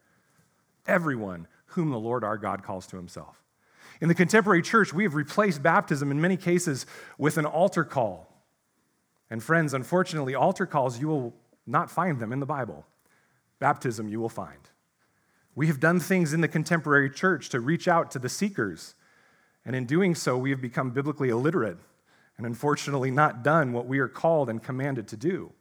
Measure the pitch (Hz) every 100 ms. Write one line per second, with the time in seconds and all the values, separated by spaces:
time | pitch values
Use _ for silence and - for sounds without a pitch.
0 | _ _ _ _ _ _ _ _ - 190
1 | 160 123 101 87 85 _ _ - 160 120
2 | 113 123 107 107 101 98 - 95 - 92
3 | 87 - 76 - _ _ _ _ - -
4 | 160 170 175 214 208 175 - 233 185 156
5 | 208 147 143 - 214 147 165 185 196 143
6 | 143 139 175 185 175 175 170 131 - -
7 | - - 143 160 151 151 190 180 151 139
8 | 110 87 - _ _ _ _ _ _ _
9 | _ _ _ 113 110 165 151 131 123 180
10 | 180 156 131 131 165 185 190 151 131 117
11 | 156 151 120 - _ _ - 143 160 -
12 | 180 135 110 131 135 147 117 73 - _
13 | _ _ _ _ _ _ 135 143 135 110
14 | 110 110 113 - 85 71 _ _ _ _
15 | _ _ _ _ _ - 160 139 160 180
16 | 156 190 165 160 156 160 151 170 147 143
17 | 139 - 185 170 - 135 120 165 180 170
18 | 139 139 123 - 208 196 104 80 - -
19 | _ _ _ _ _ _ - 127 120 156
20 | 196 165 - 127 135 135 127 147 131 120
21 | 143 143 135 113 143 165 110 90 _ _
22 | _ _ _ - 117 117 147 147 - 139
23 | 131 131 151 113 123 165 135 120 123 135
24 | 127 - 165 165 127 113 - 131 143 131
25 | 101 113 139 175 80 -